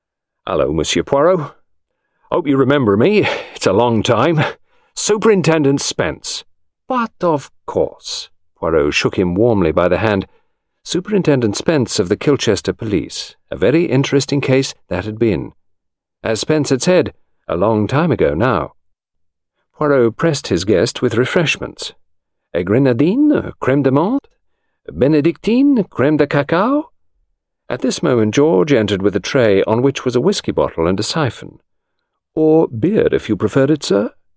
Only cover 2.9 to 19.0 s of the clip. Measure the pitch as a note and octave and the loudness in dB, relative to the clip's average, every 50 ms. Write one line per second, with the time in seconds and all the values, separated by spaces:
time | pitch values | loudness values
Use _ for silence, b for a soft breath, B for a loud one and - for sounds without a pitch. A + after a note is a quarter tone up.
2.9 | G2 G#2 B2+ F#3+ G#3+ G3 C3 B B B B B B B - G#2+ F#2 G#2+ A#2+ A#2+ | 2 4 4 4 4 2 2 B B B B B B B -2 0 2 2 2 2
3.9 | A#2 G#2+ - - A#2 G#2+ C3 E3+ E3 D3+ B2 B B B B B B B B B | 2 0 0 0 2 2 2 2 2 0 -2 B B B B B B B B B
4.9 | B - - - G#3 G#3+ F3+ A3+ G#3 F#3 D3+ E3 D#3+ D#3+ C#3+ C#3 C#3 C#3 - - | B -6 -2 -2 -2 2 2 2 2 4 2 2 2 2 2 2 2 0 -2 -4
5.9 | - - G3 - C#3 - - - - - - _ _ _ _ _ _ _ _ - | -2 -2 -4 -4 -6 -8 -10 -10 -10 -10 -12 _ _ _ _ _ _ _ _ -6
6.9 | C4 A#3+ A#3 A3 - _ F3+ E3+ D#3 C#3 - - - _ _ - - F2+ D2+ - | -4 -4 -4 -6 -6 _ -2 -2 -2 -2 -4 -10 -16 _ _ -6 -2 -2 -2 -2
7.9 | - - - - - - - - _ _ _ _ _ _ E2+ D#2+ E2 D#2 C#2+ D2 | -4 -12 -14 -12 -12 -12 -12 -16 _ _ _ _ _ _ -4 0 0 2 2 0
8.9 | - - - A#2 - G#2+ F#2 F2+ F2 F#2+ A#2 B2 A2 G2 F2 - D2+ F2 F2 F2 | 0 -2 -2 -2 0 0 -2 0 0 2 2 2 2 2 0 2 2 2 2 2
9.9 | F2+ F2 G#2+ A2 G2+ F#2+ F#2 - _ _ _ _ _ _ _ _ _ _ _ - | 0 0 0 0 0 0 -2 -6 _ _ _ _ _ _ _ _ _ _ _ -6
10.9 | - F3+ - G#3 G#3+ F#3+ D#3+ D#3 C#3+ B2+ A#2+ G#2 G2+ - - - E3 C#3+ A2+ - | -6 -6 -4 -2 -2 0 2 2 0 2 0 0 -2 -2 -2 0 0 0 0 0
11.9 | - - F#2+ F2 G2+ - - D3+ C#3 - - A2+ G2+ - - F#2+ F2+ - B2 G#2+ | -2 -2 0 -2 -2 -2 0 0 0 0 0 0 -2 0 -2 -6 -6 -6 -6 -4
12.9 | G2+ D#2 - - - - - - - _ _ _ - - F2+ A#2 D3 E3+ F3 - | -2 -2 -4 -4 -10 -12 -12 -14 -18 _ _ _ -6 -2 0 2 2 2 0 0
13.9 | B2 C3+ C3+ - C#3+ C#3+ - - C#3+ C#3+ - B2 B2+ C3+ C3+ - - - _ _ | 0 0 0 0 0 -2 0 0 -2 -2 0 2 2 0 0 -2 -8 -14 _ _
14.9 | F2+ F2+ F#2 G#2+ A2 A2 A#2 A2 F2+ C#2 A#1+ - - _ _ _ _ _ _ _ | -6 -6 -6 -8 -4 -2 0 0 0 -2 -4 -10 -14 _ _ _ _ _ _ _
15.9 | _ _ _ _ _ _ - G#2+ A2+ G#2+ - - D#3 D#3 C3+ - C#3 B2 - F3+ | _ _ _ _ _ _ -6 -4 -4 -2 -2 -2 0 0 0 0 -2 0 2 2
16.9 | F3+ E3+ - - - _ _ _ _ _ _ - - F2 G2 A2+ A2+ G#2+ G#2 - | 2 2 2 0 -6 _ _ _ _ _ _ -6 -2 0 0 0 2 0 0 0
17.9 | B2+ C#3+ F3 E3 A#2 F#2 E2+ C#2+ D2 E2 A#2 C3 A2 D#2+ - - - _ _ _ | 0 0 0 0 0 0 0 0 0 0 0 0 0 -2 -4 -6 -12 _ _ _
18.9 | _ _ | _ _